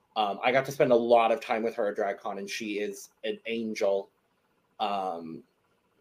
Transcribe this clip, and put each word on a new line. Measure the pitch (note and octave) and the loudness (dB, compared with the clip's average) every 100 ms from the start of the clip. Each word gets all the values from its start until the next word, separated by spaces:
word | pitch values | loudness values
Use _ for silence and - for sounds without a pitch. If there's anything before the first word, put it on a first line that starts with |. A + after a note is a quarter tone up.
| _ A2+ | _ -4
Um, | G#2 G2 | -2 0
I | A#2+ | 2
got | C3+ C3+ | 2 2
to | |
spend | C#3 C#3 | 2 4
a | A#2 | 4
lot | A#2 A#2 A2+ | 6 6 6
of | A2+ | 2
time | - A2+ | -2 -2
with | A2+ | -2
her | A2+ G#2 | -2 -2
at | G#2 | 0
DragCon, | G2+ G2 G#2+ G2 | -2 -4 -8 -8
and | G2+ | -8
she | - A2 G2+ | -8 -6 -4
is | G#2 G2 - _ | -4 -6 -16 _
an | A2 G#2 A2+ | -8 -6 -6
angel. | A#2 A2 G#2 G2+ G2 G2 _ _ _ _ _ _ - | -4 -4 -2 0 0 -4 _ _ _ _ _ _ -6
Um, | G#2 G2 F#2+ E2+ E2 D#2+ - _ _ _ _ _ | -4 -2 -4 -6 -10 -14 -18 _ _ _ _ _